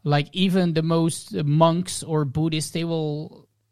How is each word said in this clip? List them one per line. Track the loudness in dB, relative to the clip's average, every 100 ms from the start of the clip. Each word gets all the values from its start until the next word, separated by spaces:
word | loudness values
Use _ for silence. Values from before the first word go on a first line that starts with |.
Like, | 0 0 0
even | 0 2 2 2
the | 0
most, | 0 0 0 -2 -8 -4
uh, |
monks | 0 4 4 4 -2 -8
or | -4 -2 -2
Buddhists, | -2 -2 -2 -4
they | -4
will, | -2 -2 -2 -4 -8 -16 -20 _ _